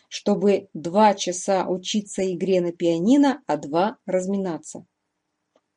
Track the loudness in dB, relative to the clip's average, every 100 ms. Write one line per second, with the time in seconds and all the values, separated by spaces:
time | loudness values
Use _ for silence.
0 | _ -6 -2 2 2 2 -2 -10 -2 4
1 | 4 4 -2 -4 -2 0 0 -4 -4 -4
2 | -4 -4 -4 -2 0 0 0 -2 0 2
3 | 4 4 4 0 -4 -4 -2 0 0 -4
4 | -4 -4 -2 -2 -4 -6 -10 -20 -20 _
5 | _ _ _ _ _ _ _